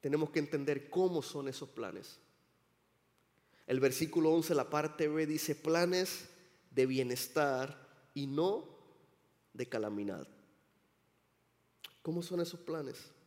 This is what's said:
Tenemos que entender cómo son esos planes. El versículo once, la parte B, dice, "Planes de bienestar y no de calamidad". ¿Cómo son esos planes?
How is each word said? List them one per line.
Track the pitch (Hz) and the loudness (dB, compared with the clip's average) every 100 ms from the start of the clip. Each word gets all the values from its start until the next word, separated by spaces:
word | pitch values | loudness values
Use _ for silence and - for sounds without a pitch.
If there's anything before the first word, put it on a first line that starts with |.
Tenemos | 143 151 151 | 2 2 2
que | 160 | 0
entender | 147 151 139 143 135 | -2 -2 0 -2 -2
cómo | 180 185 170 | 2 2 2
son | 135 147 139 | -4 -6 -6
esos | 131 139 | -8 -12
planes. | - 107 92 - - _ _ _ _ _ _ _ _ _ _ _ _ _ _ - | -10 -8 -8 -14 -20 _ _ _ _ _ _ _ _ _ _ _ _ _ _ -2
El | 131 | 4
versículo | 135 131 156 165 160 | 4 2 0 4 6
once, | 165 160 | 4 4
la | 160 123 | 2 2
parte | 151 156 151 156 | 0 0 0 0
B, | 151 156 | 2 0
dice, | 156 - 147 | 0 -2 -2
"Planes | 156 165 175 180 185 - - - - _ _ | 2 4 4 2 0 -4 -12 -20 -20 _ _
de | - 131 | 2 2
bienestar | 131 127 123 - - 147 131 135 - - - _ | 2 0 -2 -2 2 2 2 -2 -8 -20 -20 _
y | - 139 | -8 -4
no | 139 175 214 - - - - _ _ _ _ _ | 2 2 0 -4 -18 -20 -20 _ _ _ _ _
de | - 123 | -10 -6
calamidad". | 117 107 104 101 90 69 - - _ _ _ _ _ _ _ _ _ _ _ _ _ - _ | -4 -2 -4 -4 -6 -10 -18 -20 _ _ _ _ _ _ _ _ _ _ _ _ _ -20 _
¿Cómo | - 170 | -6 -4
son | 170 180 | -2 -2
esos | 170 170 | -2 -4
planes? | - 160 139 - - - | -6 -6 -6 -10 -16 -20